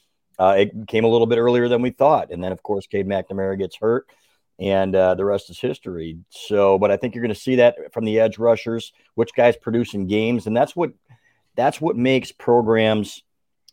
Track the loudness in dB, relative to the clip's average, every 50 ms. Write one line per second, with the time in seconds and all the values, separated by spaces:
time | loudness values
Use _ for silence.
0 | _ _ _ _ _ _ _ 0 2 2 4 4 2 0 -2 -12 -10 -4 -2 0
1 | 2 2 4 2 2 2 2 2 2 2 2 2 2 0 0 0 -2 -2 -2 0
2 | 2 2 2 2 0 -4 -10 -8 -8 -8 -8 -8 -6 -6 -6 -6 -6 -6 -6 -6
3 | -4 -2 -4 -4 -4 -6 -6 -6 -4 -4 -4 -4 -6 -8 -8 -4 -2 0 0 -2
4 | -4 _ _ _ _ _ _ _ _ _ _ -8 -4 0 0 0 0 0 2 2
5 | 2 2 2 0 0 -2 -2 -2 -4 -8 -14 -8 -6 -6 -6 -6 -10 -12 -12 -10
6 | -10 -10 -12 -14 -18 _ -20 -18 -8 -2 0 4 4 6 4 4 4 2 0 0
7 | -2 -6 -6 -6 -6 -6 -6 -6 -4 0 2 4 4 4 4 2 -8 -12 -10 -6
8 | -4 0 2 2 2 2 0 0 2 2 2 2 0 -6 -8 -8 -10 -12 _ _
9 | _ _ -4 -4 -4 -2 2 2 4 4 4 2 -4 -4 -2 -2 -2 -2 -4 -6
10 | -4 -2 0 0 0 0 -2 -4 -4 -2 0 0 0 0 -2 -4 -6 -6 -6 _
11 | _ _ _ _ _ _ _ _ _ _ -4 -2 -2 -2 -2 -2 -4 -4 -2 0
12 | 0 0 0 0 -2 -4 -14 -8 0 2 2 2 4 2 2 2 4 2 2 0
13 | -2 -6 -10 -20 _ _ _ _ _ _ _ _ _ _